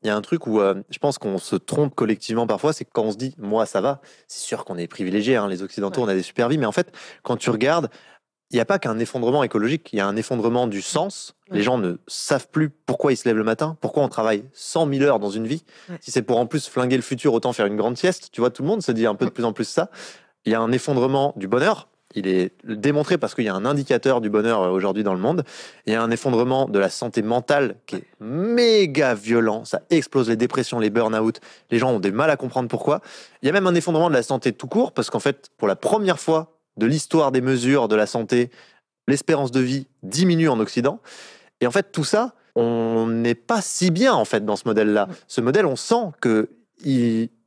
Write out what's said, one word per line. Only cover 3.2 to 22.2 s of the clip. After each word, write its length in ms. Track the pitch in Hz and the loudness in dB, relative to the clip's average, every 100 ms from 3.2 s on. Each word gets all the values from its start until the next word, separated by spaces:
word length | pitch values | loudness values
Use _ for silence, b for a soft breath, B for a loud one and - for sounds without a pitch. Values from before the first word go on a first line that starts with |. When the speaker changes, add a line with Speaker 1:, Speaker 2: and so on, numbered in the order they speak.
| 131 - | -8 -10
Speaker 1:
Moi, 280 | 101 110 107 | -4 0 0
ça 140 | - | 0
va », 200 | 107 139 b b b | -2 -4 b b b
c'est 100 | - - | -14 -8
sûr 180 | 110 | -8
qu'on 140 | - 90 | -8 -8
est 80 | 85 | -8
privilégié, 480 | - 92 98 107 | -6 -2 -2 0
hein, 140 | 127 101 | 0 0
les 160 | 92 | -6
Occidentaux, 380 | 95 - 101 95 | -8 -6 -6 -2
Speaker 2:
Ouais. 40 | 117 | 0
Speaker 1:
on 40 | |
a 40 | |
des 80 | 95 | 0
super 260 | 90 - 120 | -2 -2 0
vies, 80 | 156 | 0
mais 80 | 117 | 0
en 60 | |
fait, 200 | 107 175 B B B | -2 -4 B B B
quand 120 | - 120 | -6 -4
tu 140 | - | -2
regardes, 400 | 113 127 170 139 B B B _ _ _ | 0 2 0 -2 B B B _ _ _
il 40 | 120 | -2
n'y 40 | |
a 40 | |
pas 140 | 113 196 | 0 0
qu'un 200 | 135 110 | 0 -4
effondrement 420 | 113 131 117 139 | -4 -2 0 2
écologique, 480 | 127 113 110 151 - | 2 0 0 -2 -4
il 40 | 104 | -4
y 40 | |
a 60 | 98 | -2
un 100 | 101 | -2
effondrement 500 | 110 123 110 120 123 | -4 -2 0 0 -2
du 140 | 101 | -4
sens. 520 | 95 147 185 - - _ _ | -4 -2 -4 -6 -16 _ _
Speaker 2:
Ouais. 80 | 104 | -2
Speaker 1:
Les 40 | |
gens 120 | 104 127 | 0 0
ne 180 | 95 85 - | -2 -4 -10
savent 400 | - - 170 - | -10 -2 -2 0
plus 220 | - 156 | -2 -2
pourquoi 420 | - - - 143 | -4 -6 -2 0
ils 40 | 127 | 2
se 120 | - | 2
lèvent 80 | 110 | 0
le 80 | |
matin, 320 | 107 113 156 160 | 0 0 -2 -4
pourquoi 220 | - - | -4 0
on 40 | 135 | 0
travaille 360 | - 110 107 127 | 0 0 0 -4
cent 340 | - - 170 160 | -16 -6 0 0
mille 160 | 139 | 2
heures 140 | 143 110 | 4 4
dans 100 | 104 | 0
une 160 | 104 113 | -4 -4
vie. 160 | 156 _ B B | -6 _ B B
Speaker 2:
Ouais. 100 | 175 | -16
Speaker 1:
Si 100 | - | -4
c'est 100 | - | -4
pour 160 | 110 120 | 0 0
en 80 | 120 | 2
plus 220 | 156 - | -2 -4
flinguer 280 | - 127 131 | -2 0 0
le 60 | |
futur, 300 | 117 131 151 | -2 -2 2
autant 180 | 117 123 | 2 0
faire 140 | 123 101 | 0 0
une 100 | 107 | 0
grande 200 | 107 120 | -2 0
sieste. 340 | 180 185 - | 0 -2 -8
Tu 80 | - | -2
vois, 100 | 120 | -2
tout 120 | 120 | 0
le 60 | 139 | -2
monde 140 | 220 | -2
se 80 | 170 | -2
dit 140 | 113 110 | 0 0
un 80 | |
peu 100 | 101 127 | 0 -2
de 40 | |
plus 140 | - | -2
en 80 | 117 | -4
plus 160 | 107 110 | -2 -4
ça. 220 | - 175 B B B B B - | -2 -2 B B B B B -2
Il 60 | |
y 20 | 110 | 0
a 40 | |
un 120 | 113 | 2
effondrement 600 | 123 - 135 127 135 139 - | 0 0 0 2 2 0 -2
du 100 | 95 | -2
bonheur. 420 | 117 165 214 - _ _ | 2 2 0 -6 _ _
Il 100 | - | -6